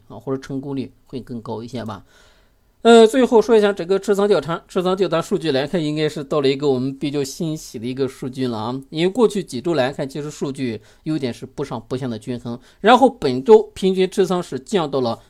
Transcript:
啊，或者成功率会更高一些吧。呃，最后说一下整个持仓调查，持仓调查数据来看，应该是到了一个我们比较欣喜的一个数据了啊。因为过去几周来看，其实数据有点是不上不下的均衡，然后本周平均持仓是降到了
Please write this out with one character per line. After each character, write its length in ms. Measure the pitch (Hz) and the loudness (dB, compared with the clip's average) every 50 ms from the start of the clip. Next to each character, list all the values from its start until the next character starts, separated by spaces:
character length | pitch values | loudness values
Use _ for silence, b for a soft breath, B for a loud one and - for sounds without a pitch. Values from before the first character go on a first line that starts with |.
| _ - | _ -20
啊， 100 | 113 107 | -20 -14
或 160 | - 143 135 | -8 -8 -8
者 80 | 135 | -8
成 200 | 135 - 139 135 | -8 -8 -10 -8
功 140 | 135 139 139 | -8 -8 -8
率 180 | 135 120 - - _ _ - | -8 -8 -8 -12 _ _ -14
会 120 | - 127 | -14 -14
更 220 | 110 - 127 117 | -12 -12 -14 -12
高 200 | 107 - 113 107 | -10 -10 -10 -10
一 60 | 117 120 | -10 -10
些 160 | 123 117 110 | -10 -10 -8
吧。 220 | 110 104 98 - b b b b b b b b b b b _ _ _ _ - | -8 -10 -12 -16 b b b b b b b b b b b _ _ _ _ 4
呃， 220 | 226 233 226 226 | 8 8 8 8
最 200 | 220 226 269 247 | 8 6 4 2
后 160 | 233 254 220 | 4 4 4
说 160 | 208 - 233 220 | 4 6 4 4
一 20 | |
下 140 | 208 202 202 | 4 2 0
整 120 | 196 170 | -2 -2
个 140 | 170 196 190 | -2 -2 -2
持 160 | 196 - 202 | 0 0 0
仓 120 | 190 202 208 | 2 4 4
调 120 | 202 160 | 4 2
查， 240 | 135 151 165 180 - - | 2 -2 -6 -6 -6 -6
持 140 | - 196 | -4 -2
仓 140 | 175 180 185 | 0 0 0
调 140 | 190 190 165 | 0 0 0
查 120 | 165 165 | 0 -2
数 160 | 165 - 214 170 | -2 -2 -4 -2
据 140 | 156 160 | 0 0
来 160 | 139 127 143 143 | 0 0 0 -2
看， 160 | - 180 156 | -2 -2 -2
应 120 | 151 151 | -2 -2
该 120 | 151 156 151 | -2 -2 -2
是 160 | 151 165 143 | -4 -6 -6
到 160 | 135 156 151 | -4 -2 0
了 80 | 139 135 | 2 2
一 80 | 139 | 0
个 140 | 135 147 147 | 2 2 0
我 100 | 131 123 | 0 2
们 160 | 127 139 135 135 | 0 -4 -4 -4
比 120 | - 143 | -6 -4
较 100 | 139 147 139 | -2 -4 -4
欣 340 | 135 - - 180 160 156 151 | -4 -6 -6 -6 -6 -6 -8
喜 200 | - - - 123 | -10 -14 -14 -10
的 80 | 107 | -8
一 80 | 123 131 | -8 -4
个 140 | 131 139 131 | -4 -4 -4
数 220 | - - - 135 | -4 -8 -10 -10
据 180 | 135 135 127 123 | -6 -4 -4 -4
了 100 | 117 107 | -4 -4
啊。 240 | 110 117 127 135 135 - | -6 -6 -6 -8 -10 -10
因 140 | - 156 165 | -4 -2 -2
为 80 | 185 | 0
过 160 | 190 247 233 208 | 2 4 2 2
去 160 | - 202 165 | 2 0 -6
几 160 | - - 175 | -6 -8 -6
周 140 | - 175 170 | -4 -2 0
来 180 | 147 123 131 | 0 0 -2
看， 160 | 143 - 151 135 | -2 -4 -8 -8
其 140 | - 151 | -8 -8
实 80 | 143 151 | -10 -10
数 200 | 151 - 180 143 | -8 -8 -6 -6
据 280 | 131 139 131 120 110 107 b b b b b | -6 -4 -6 -6 -6 -8 b b b b b
有 140 | 160 156 151 | -6 -6 -4
点 160 | 135 120 117 | -4 -6 -8
是 120 | - - | -8 -14
不 200 | 120 - - 147 | -16 -10 -10 -8
上 180 | 135 139 117 - - | -8 -8 -10 -8 -8
不 80 | 131 127 | -8 -6
下 100 | 139 127 | -6 -6
的 100 | 113 107 | -8 -8
均 220 | - 131 123 120 | -8 -8 -10 -8
衡， 180 | - 123 117 120 b b b b | -8 -10 -12 -12 b b b b
然 180 | - 202 254 240 | 4 6 6 8
后 120 | 269 247 | 6 4
本 340 | - - - 139 123 127 135 | 2 2 -4 -2 -2 0 6
周 200 | - 214 220 208 - - | 8 8 8 8 4 -6
平 200 | - 202 190 190 | -2 0 0 2
均 160 | 185 185 180 | 2 0 0
持 160 | - - 190 | 2 0 0
仓 160 | 170 185 180 | 0 0 -2
是 160 | 170 - 151 127 | -4 -4 -8 -10
降 300 | - - - 185 160 143 | -8 -2 -2 -2 -2 0
到 120 | 139 135 | -2 -2
了 180 | 127 117 113 - b | 0 0 -2 -6 b